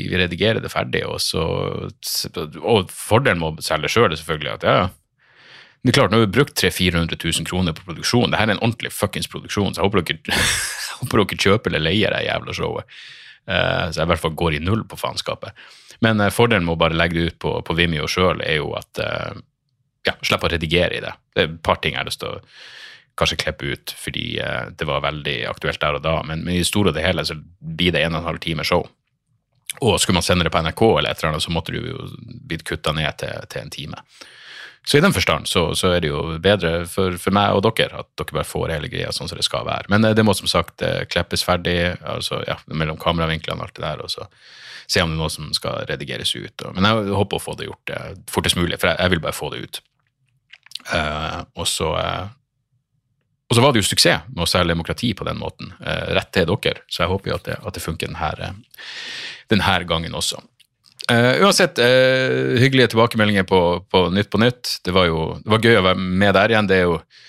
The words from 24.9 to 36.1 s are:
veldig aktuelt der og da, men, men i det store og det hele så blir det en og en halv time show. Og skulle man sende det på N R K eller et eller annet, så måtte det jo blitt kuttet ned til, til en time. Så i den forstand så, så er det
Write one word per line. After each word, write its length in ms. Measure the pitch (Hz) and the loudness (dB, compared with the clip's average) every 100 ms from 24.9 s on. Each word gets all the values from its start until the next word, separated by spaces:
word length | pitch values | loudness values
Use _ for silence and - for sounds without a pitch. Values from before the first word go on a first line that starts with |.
| 71 | -2
veldig 380 | 71 76 71 62 60 | -2 -4 -6 -4 -6
aktuelt 320 | - 73 - | -6 -4 -2
der 160 | 76 71 | -2 0
og 60 | |
da, 180 | 78 80 | -2 -2
men, 220 | 76 80 | -2 -6
men 100 | 82 | -2
i 60 | 90 | 0
det 80 | 82 | 0
store 240 | 104 95 | 2 2
og 20 | 76 | 2
det 80 | 85 | 0
hele 180 | 82 | 0
så 140 | 76 78 76 _ | -2 -6 -12 _
blir 320 | 80 80 90 | -10 0 2
det 100 | 78 | 2
en 100 | 82 | 0
og 60 | 80 | 0
en 80 | 85 | -4
halv 120 | 82 | -6
time 200 | - 80 | -4 -4
show. 200 | - 87 - _ _ _ _ _ _ _ - - | 0 0 0 _ _ _ _ _ _ _ -16 -2
Og 200 | 120 101 | 0 2
skulle 160 | - 90 | 2 2
man 60 | - | 4
sende 180 | 90 | 2
det 80 | 80 | 2
på 80 | 87 | 0
N 80 | 80 | 0
R 80 | - | 2
K 220 | 113 78 | 4 4
eller 120 | 64 | 2
et 80 | - | -2
eller 120 | - | -2
annet, 100 | 78 | -2
så 80 | - | -2
måtte 200 | 82 - | -4 -4
det 80 | - | -8
jo 260 | 80 - - - - - - | -8 -10 -12 -16 -18 -16 -10
blitt 160 | 80 | -10
kuttet 300 | - 82 78 78 | -6 -4 -2 -2
ned 200 | 71 - | -2 -4
til, 220 | 71 71 - | -8 -10 -10
til 140 | - | -12
en 100 | 73 | -12
time. 300 | - - - - - - - - - - - - | -12 -12 -12 -16 -20 -20 -20 -20 -18 -20 -16 2
Så 120 | 147 | 4
i 40 | |
den 100 | 190 | 6
forstand 360 | 98 87 80 - | 2 2 0 0
så, 240 | 98 80 | 0 0
så 140 | 82 92 87 | 0 2 2
er 80 | |
det 80 | 80 | 0